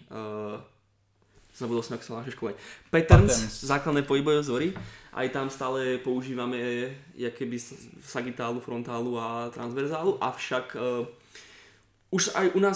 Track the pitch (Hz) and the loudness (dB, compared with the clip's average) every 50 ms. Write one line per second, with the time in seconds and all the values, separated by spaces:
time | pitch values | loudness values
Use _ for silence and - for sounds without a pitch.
0 | - - - 110 110 107 107 107 107 104 104 113 127 - _ _ _ _ _ _ | -14 -14 -12 -10 -10 -8 -8 -8 -8 -8 -8 -10 -12 -16 _ _ _ _ _ _
1 | _ _ _ _ _ _ _ _ - _ - - 127 117 120 117 113 - 127 110 | _ _ _ _ _ _ _ _ -20 _ -12 -8 -4 -2 -2 -2 -2 -2 -6 -10
2 | - - 117 113 123 135 117 - - 110 101 - - - - - - _ - 165 | -8 -8 -10 -8 -8 -8 -8 -6 -6 -6 -6 -8 -12 -16 -18 -18 -4 _ 2 4
3 | 165 165 - - 101 104 127 117 110 110 - - - 135 135 143 143 156 147 143 | 8 10 10 10 12 10 6 4 2 -2 -6 -6 -2 0 0 0 2 2 2 2
4 | 139 143 143 139 143 151 151 147 147 139 120 127 151 175 190 - - - - - | 2 4 2 2 4 4 4 4 2 2 0 0 0 0 -2 -4 -10 -14 -16 -18
5 | - - - - 131 123 - 139 135 135 135 - 139 127 131 135 131 127 127 127 | -20 -12 -6 -4 -4 -2 -2 -2 -4 -4 -4 -4 -4 -2 -2 0 0 0 -2 -2
6 | 127 135 127 127 127 135 131 123 123 123 127 123 120 123 120 120 123 131 139 139 | -2 -2 -2 -2 -2 -4 -6 -4 -4 -4 -4 -2 -2 -2 -2 -2 -4 -6 -8 -12
7 | - - - - 123 117 117 - 135 120 117 120 - - - - - 113 - - | -16 -18 -10 -6 -6 -6 -4 -4 -6 -4 -4 -6 -8 -10 -14 -16 -18 -20 -20 -20
8 | - - - 131 120 127 120 - 123 117 117 123 117 - 120 120 120 123 120 117 | -14 -10 -8 -6 -6 -6 -6 -6 -4 -4 -4 -6 -6 -6 -6 -6 -6 -6 -4 -4
9 | 117 123 120 117 113 113 117 117 117 120 117 123 120 117 120 135 139 143 160 156 | -2 -2 -2 -4 -4 -4 -4 -4 -6 -6 -8 -8 -8 -6 -4 -2 -2 -2 -2 -2
10 | 165 196 170 - - 127 127 - - - 139 127 123 - - - 120 123 123 123 | 0 0 0 0 0 -2 -2 -4 -6 -4 -2 -2 -2 -4 -6 -4 -2 -2 -2 -2
11 | 123 - - - _ _ - - - - - - - - - _ _ _ _ _ | -4 -6 -8 -16 _ _ -20 -20 -20 -20 -20 -20 -20 -20 -20 _ _ _ _ _
12 | _ _ - 190 - - - 196 190 180 - 190 196 202 190 | _ _ 0 2 2 2 2 4 4 4 4 6 4 4 4